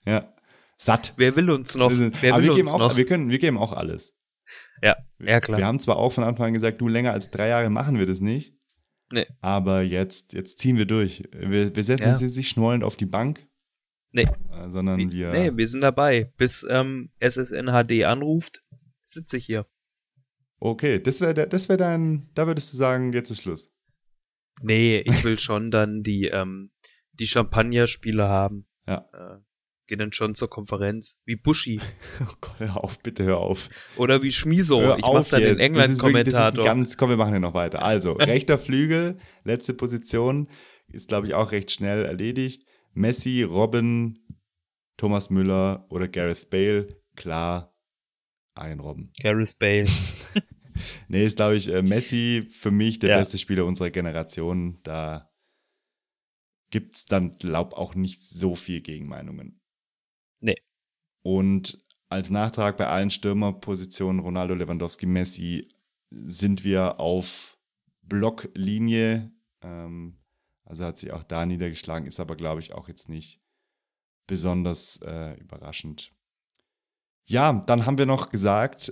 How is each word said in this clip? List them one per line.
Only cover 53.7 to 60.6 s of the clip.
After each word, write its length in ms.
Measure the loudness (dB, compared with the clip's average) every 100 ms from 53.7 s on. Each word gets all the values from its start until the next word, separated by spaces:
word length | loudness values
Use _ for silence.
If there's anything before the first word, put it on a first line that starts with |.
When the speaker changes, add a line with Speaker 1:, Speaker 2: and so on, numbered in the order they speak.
| 0 -2
Speaker 1:
Generation. 880 | -4 -4 -6 -8 -6 -4 -4 -4 -8
Da 480 | -10 -8 -8 -10 -14 _ _ _ _ _ _ _ _ _ _ _ _ _ _
gibt's 340 | -6 -6 -8
dann, 320 | -2 0 0 -4
glaub, 360 | -4 -4 -4
auch 200 | -6 -8
nicht 280 | -4 -6 -6
so 320 | -14 -6 -4
viel 260 | -4 -8 -10
Gegenmeinungen. 800 | -10 -12 -12 -14 -14 -16 -18 -20 _ _ _ _ _ _ _ _
Speaker 2:
Nee. 160 | -4 -4